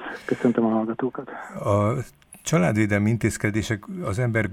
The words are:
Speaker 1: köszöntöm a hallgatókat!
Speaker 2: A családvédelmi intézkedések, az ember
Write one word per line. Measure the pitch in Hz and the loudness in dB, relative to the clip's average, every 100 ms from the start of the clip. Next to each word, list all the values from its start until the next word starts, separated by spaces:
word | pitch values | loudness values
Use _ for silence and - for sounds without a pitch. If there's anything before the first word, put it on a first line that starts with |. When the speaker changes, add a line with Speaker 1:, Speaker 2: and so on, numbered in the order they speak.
| - - - | -8 -10 -4
Speaker 1:
köszöntöm | 123 127 117 113 | 0 2 2 2
a | |
hallgatókat! | 110 110 113 127 - 131 - - - - | 2 -2 -2 -4 -6 -10 -12 -14 -6 0
Speaker 2:
A | 101 104 135 - - _ - | 2 4 0 -4 -12 _ -16
családvédelmi | - 165 175 107 104 104 104 | 0 2 4 4 2 4 2
intézkedések, | 113 117 - 110 107 - 107 - 92 | 2 0 0 0 0 -2 -4 -6 -8
az | 87 98 | -4 -2
ember | 123 113 107 | 0 0 0